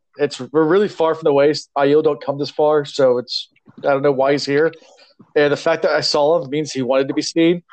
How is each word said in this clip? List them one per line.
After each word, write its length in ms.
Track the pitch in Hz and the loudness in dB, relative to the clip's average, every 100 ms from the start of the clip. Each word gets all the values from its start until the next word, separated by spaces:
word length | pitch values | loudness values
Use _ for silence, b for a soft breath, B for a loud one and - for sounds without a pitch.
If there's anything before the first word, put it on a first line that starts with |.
| _ - | _ -6
it's, 220 | 143 - | -6 -4
we're 240 | 123 151 | -4 0
really 240 | 156 190 208 | 2 2 0
far 260 | - 160 160 | 0 -2 0
from 80 | |
the 80 | 156 | 0
waste. 360 | 139 143 151 - 139 | 2 2 0 -4 -2
Aiel 260 | 143 147 | 2 2
don't 180 | 156 147 | 2 -4
come 140 | - 139 | -6 -6
this 120 | 143 | -6
far, 340 | - 151 151 | 0 0 0
so 340 | 143 - 131 123 | -2 0 2 2
it's, 300 | 120 - - _ _ - | -4 -10 -12 _ _ -6
I 100 | 147 | -2
don't 140 | 139 | 0
know 100 | 143 | 0
why 200 | 131 135 | 0 0
he's 140 | 147 139 | 0 0
here. 260 | 143 160 160 B B B B - | 0 0 -2 B B B B -4
And 180 | 156 147 | 0 2
the 40 | 143 | 2
fact 260 | 165 160 | 0 0
that 80 | 175 | 0
I 100 | 151 | 0
saw 400 | 143 156 147 170 | 0 0 2 0
him 80 | 139 | -2
means 220 | 147 147 | -6 -6
he 80 | 131 | -6
wanted 260 | 123 135 135 | -2 0 0
to 60 | |
be 80 | 123 | -4
seen. 420 | - 165 165 175 - | -4 0 2 0 -6